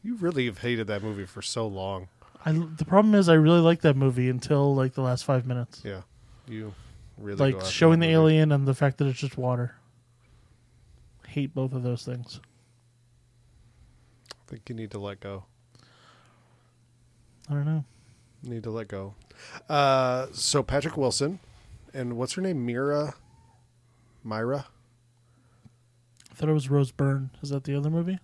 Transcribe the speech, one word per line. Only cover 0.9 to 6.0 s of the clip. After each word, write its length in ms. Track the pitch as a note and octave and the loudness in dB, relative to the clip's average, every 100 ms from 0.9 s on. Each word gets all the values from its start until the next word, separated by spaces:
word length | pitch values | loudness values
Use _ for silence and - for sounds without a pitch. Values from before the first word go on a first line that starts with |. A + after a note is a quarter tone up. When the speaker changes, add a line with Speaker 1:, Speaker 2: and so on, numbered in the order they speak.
| G2+ | -4
Speaker 1:
movie 220 | A2 G2+ F#2 | -6 -8 -10
for 160 | - | -12
so 240 | - A#2+ A2 | -8 -6 -6
long. 400 | F#2+ F#2+ F#2+ F#2 _ - - | -6 -6 -8 -10 _ -20 -8
Speaker 2:
I, 80 | D#3 | -2
the 320 | D#3 E3 D#3+ D#3 | -2 -4 -8 2
problem 280 | F#3+ G#3+ | 4 6
is 160 | G#3 F3 | 6 8
I 60 | D#3+ | 8
really 240 | D#3 E3+ | 8 8
liked 240 | E3 E3+ | 6 4
that 120 | D#3+ C3+ | 2 4
movie 340 | C3+ B2+ B2+ | 2 2 -2
until, 420 | B2+ - D3 C#3+ | -2 0 2 2
like, 220 | C#3 C3 C3+ | 2 0 -2
the 60 | |
last 200 | B2+ B2 - | -2 -2 0
five 200 | C3 B2 | 0 0
minutes. 380 | B2 A#2 - G#2+ | -6 -8 -12 -12
Speaker 1:
Yeah. 160 | F#2+ | -12